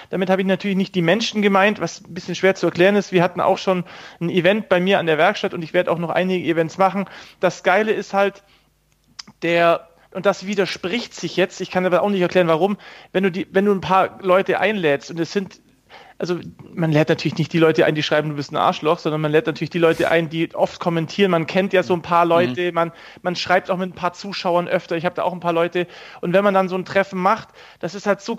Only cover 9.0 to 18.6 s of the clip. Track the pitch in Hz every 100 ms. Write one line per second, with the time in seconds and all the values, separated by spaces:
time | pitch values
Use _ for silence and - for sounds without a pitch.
9 | _ - - - 165 170 170 170 - _
10 | _ 190 185 190 190 202 185 - 185 160
11 | - - 170 - 185 - 185 185 185 170
12 | 202 196 175 185 170 160 190 202 - -
13 | - - 190 175 - 190 202 196 151 190
14 | 170 - 190 185 190 165 185 214 160 139
15 | - 165 160 202 190 - _ _ _ -
16 | - - 165 175 - - - - 160 151
17 | 156 160 160 - 151 165 160 160 165 151
18 | 143 151 151 147 139 147